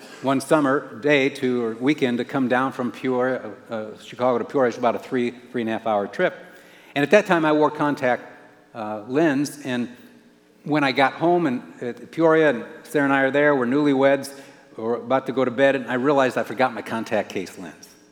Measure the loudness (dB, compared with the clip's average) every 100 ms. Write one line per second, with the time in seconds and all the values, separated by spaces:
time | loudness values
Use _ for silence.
0 | -20 -6 -2 -2 2 2 4 0 -2 -4
1 | 2 4 2 0 -2 -2 -2 -2 0 0
2 | 0 -2 -2 -2 0 0 0 -2 -6 -4
3 | -2 0 0 -2 -8 -14 -12 -10 -10 -14
4 | -14 -2 0 0 0 0 0 2 0 -2
5 | -4 -2 -2 -6 -10 -6 -4 -4 -2 -2
6 | -2 -2 -2 -2 -18 -20 -20 -20 -8 -2
7 | 4 4 4 2 4 4 2 0 -2 0
8 | -2 -2 -6 -20 -20 -20 _ -12 -8 -8
9 | -4 2 2 2 -2 -6 -6 -4 -6 -10
10 | -20 -20 _ _ _ _ -2 0 2 2
11 | 2 2 2 2 2 -2 -6 -10 -10 -10
12 | -10 0 4 6 4 2 -4 -16 -4 0
13 | 2 2 2 4 4 2 2 2 2 4
14 | 4 2 -4 -14 -20 -20 -20 -8 -4 -4
15 | -2 -2 0 0 0 2 2 2 -2 -2
16 | 2 4 2 0 -4 0 0 -2 -8 -8
17 | -2 -2 -2 -6 -8 -12 -16 -18 -20 -20
18 | _